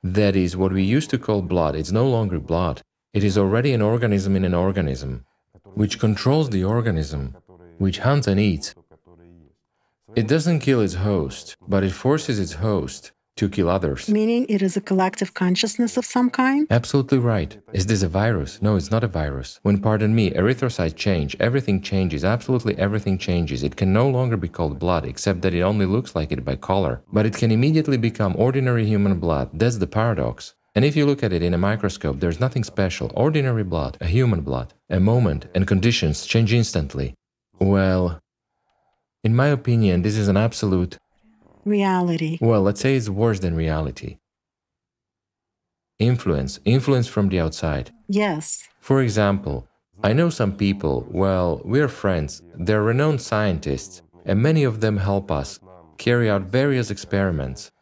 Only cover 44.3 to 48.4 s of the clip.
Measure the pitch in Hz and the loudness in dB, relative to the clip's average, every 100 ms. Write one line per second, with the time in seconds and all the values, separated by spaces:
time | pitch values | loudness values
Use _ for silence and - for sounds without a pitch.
44.3 | _ _ _ _ _ _ _ _ _ _ | _ _ _ _ _ _ _ _ _ _
45.3 | _ _ _ _ _ _ _ 113 123 - | _ _ _ _ _ _ _ 0 2 0
46.3 | 76 67 - - 127 131 131 120 - 101 | -2 -2 -4 0 2 2 0 0 0 0
47.3 | 92 82 - 82 71 62 _ - 202 208 | 2 -2 -2 -4 -4 -6 _ -4 -2 0
48.3 | 156 | -2